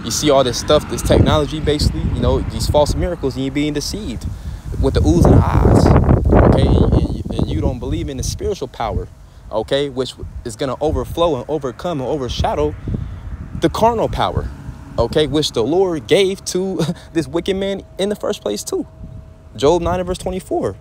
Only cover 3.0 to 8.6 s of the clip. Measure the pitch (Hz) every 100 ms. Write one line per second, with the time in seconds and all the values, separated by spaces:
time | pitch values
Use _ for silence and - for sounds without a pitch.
3 | 180 170 139 123 135 139 151 147 143 196
4 | 202 107 - - - - - - 135 123
5 | 143 170 - - - - - - - -
6 | - - - - - - - - - -
7 | - - - - - - 139 127 123 156
8 | 156 131 117 - 202 196